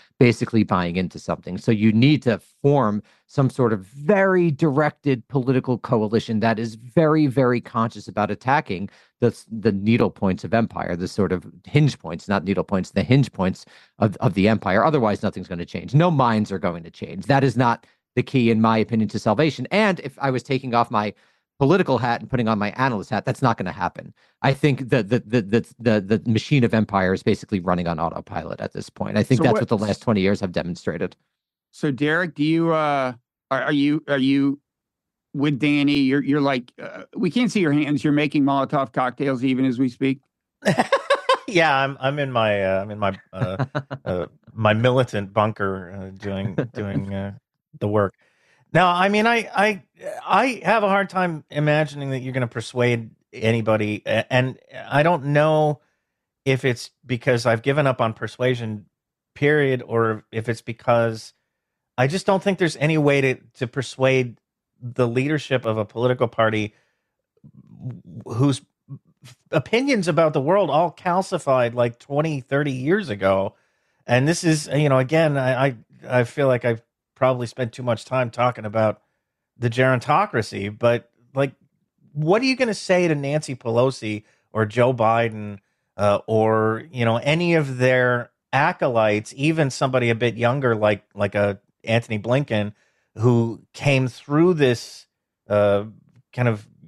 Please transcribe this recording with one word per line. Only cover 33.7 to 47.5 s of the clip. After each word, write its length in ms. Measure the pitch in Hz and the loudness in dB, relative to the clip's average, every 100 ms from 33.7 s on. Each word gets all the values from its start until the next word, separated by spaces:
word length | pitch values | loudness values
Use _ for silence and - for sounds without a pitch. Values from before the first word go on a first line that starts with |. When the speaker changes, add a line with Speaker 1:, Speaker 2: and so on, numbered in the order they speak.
Speaker 2:
you, 300 | 143 143 151 143 | 0 0 0 -2
are 100 | 139 | 0
you 420 | 135 139 139 139 _ _ _ _ _ _ _ | 2 2 0 -4 _ _ _ _ _ _ _
with 240 | 139 147 139 | -4 -2 0
Danny? 380 | 147 147 143 143 | 0 0 2 2
You're, 220 | 131 143 | 2 0
you're 180 | 135 147 | 0 0
like, 320 | 139 131 123 - | 0 -2 -6 -16
uh, 220 | - - - - | -16 -16 -14 -4
we 140 | 170 | -2
can't 220 | 240 226 | 0 0
see 80 | 208 | 0
your 120 | 160 | 2
hands. 300 | 147 143 147 | 2 0 0
You're 100 | 151 | 0
making 300 | 147 147 151 | 0 0 0
Molotov 500 | 139 139 135 147 127 | 0 0 0 -2 -2
cocktails 520 | 143 127 123 139 127 | -2 -2 -2 -4 -2
even 200 | 135 127 | 0 0
as 140 | 131 120 | 0 0
we 100 | 131 | -2
speak. 300 | - 135 131 _ _ _ _ | -2 -4 -4 _ _ _ _
Speaker 3:
<laughs> 100 | 202 165 - 539 - 554 - 523 - | -2 0 0 0 0 -2 2 -2 0
Yeah, 240 | 175 160 | 2 4
I'm, 220 | 135 139 135 | 4 0 -2
I'm 200 | 131 147 | -2 -2
in 120 | 135 | -2
my, 320 | 120 110 101 | 2 2 2
uh, 200 | 95 95 | 2 0
I'm 80 | 104 | -2
in 80 | 104 | -2
my, 200 | 98 95 _ | -2 -2 _
uh, 320 | 92 90 95 135 147 | -6 -4 -4 -6 -6
Speaker 1:
<laughs> 200 | - 139 | -10 -12
Speaker 3:
uh, 220 | - 90 - _ _ | -6 -6 -6 _ _
my 220 | 107 107 | 0 2
militant 580 | 107 127 131 123 104 98 | 4 4 4 2 -2 -2
bunker, 600 | 107 107 104 98 95 87 98 | 0 0 0 -2 -4 -8 -12
uh, 120 | 95 | -14
doing, 440 | 95 101 95 98 95 120 | -10 -8 -6 -6 -6 -6
doing, 400 | 117 101 98 98 | -6 -6 -6 -6
uh, 180 | 98 101 104 _ | -6 -8 -10 _